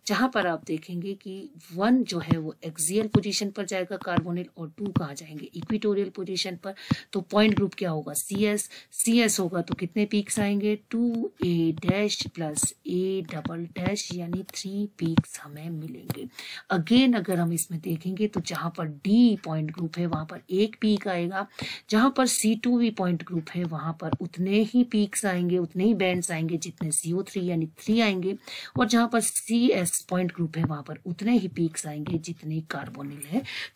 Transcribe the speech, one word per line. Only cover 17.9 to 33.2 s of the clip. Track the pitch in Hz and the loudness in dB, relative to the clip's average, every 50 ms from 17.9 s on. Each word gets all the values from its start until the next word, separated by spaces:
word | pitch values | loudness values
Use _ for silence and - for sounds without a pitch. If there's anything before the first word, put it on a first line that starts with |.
| 165 160 - 180 190 185 214 | -6 -4 -4 -6 -2 0 -2
तो | 208 - 185 | 0 0 -4
जहां | 165 - 170 156 156 170 | -4 -4 -6 -4 -6 -6
पर | 170 - 165 | -6 -6 -8
डी | 156 147 143 - 185 208 233 247 233 208 185 - | -8 -8 -4 2 4 8 8 8 8 6 2 -2
point | 165 156 160 156 151 | -4 -2 -2 -2 -2
group | 160 180 170 160 156 170 | -4 -4 -6 -4 -2 -2
है | 175 | -2
वहां | 165 160 156 156 | -2 -2 -4 -4
पर | 156 180 - _ - | -8 -12 -14 _ -2
एक | 180 190 214 214 220 _ | 2 2 2 2 0 _
peak | - 214 214 185 - 208 | 2 2 2 2 2 -2
आएगा, | 180 175 170 175 190 190 202 - - - - - - - _ - | -2 0 -2 -2 -2 -4 -6 -6 -8 -10 -10 -8 -10 -12 _ 2
जहां | 214 214 247 269 | 4 4 4 4
पर | 254 262 262 | 4 4 2
सी | 240 - - - 214 226 | 2 2 2 4 2 2
two | 220 - 240 247 233 | 4 2 2 4 4
V | 240 220 | 4 2
point | 220 - 185 180 175 165 170 | 2 0 0 0 0 0 -2
group | - 180 165 160 - - | -4 -4 -4 -4 -4 -4
है | 175 175 | -4 -4
वहां | 165 160 151 156 160 | -2 -4 -4 -4 -6
पर | 160 - - 160 - - | -6 -6 -4 -4 -4 -4
उतने | 180 170 - 170 185 190 202 214 | -4 -10 -4 -4 0 2 4 4
ही | 220 214 - 247 240 | 4 4 4 2 2
पीक्स | 240 - 214 208 196 - - - | 4 2 2 2 2 -2 -2 -2
आएंगे, | 196 180 175 175 175 180 185 | 0 0 2 2 2 2 2
उतने | 175 165 - 180 185 | 0 0 0 2 4
ही | 226 226 | 4 4
bands | 180 185 185 180 180 175 - | 6 4 2 2 0 -2 -2
आएंगे | 170 160 165 160 175 | -2 -2 -2 -2 -2
जितने | 160 - 175 - _ 170 156 | -4 -4 -8 -6 _ -4 -2
सीओ | 151 - - 165 170 185 | -2 -2 -2 0 -2 -2
थ्री | 196 - - 196 175 | -2 -2 -4 -2 -2
यानी | 180 175 165 160 | 0 0 0 -2
three | 160 _ - - - 214 233 | -2 _ -8 0 2 4 4
आएंगे, | 226 208 190 185 175 190 196 - _ - - - - - _ - | 4 4 2 2 -2 -2 -4 -4 _ -14 -14 -14 -14 -6 _ 0
और | 247 208 | 2 4
जहां | 240 233 233 233 | 6 4 4 4
पर | 240 233 | 2 0
सीएस | 214 - - - - - 226 233 240 254 - 190 175 170 - - - - | 0 0 -2 -4 -2 0 2 4 4 4 4 4 2 0 -2 -4 -4 -2
point | 185 180 185 170 - | 0 0 0 0 0
group | - 170 156 156 | -2 -4 -2 0
है | 160 165 | -2 -2
वहां | 160 156 147 | -2 -2 -6
पर | 143 - 160 - _ | -8 -12 -14 -10 _
उतने | 185 175 - 196 226 247 226 | -8 -8 -2 2 4 4 4
ही | 180 180 | 4 0
peaks | - 180 170 160 160 - - | -2 0 -2 0 -2 -4 -8
आएंगे | 156 147 151 147 - 170 160 | -6 -6 -6 -4 -4 -4 -4
जितने | 160 170 165 - - 156 156 160 | -4 -6 -10 -8 -6 -4 -4 -4
carbonyl | 156 _ - 143 143 131 117 139 139 143 143 143 | -4 _ -8 -8 -8 -10 -10 -10 -10 -10 -10 -10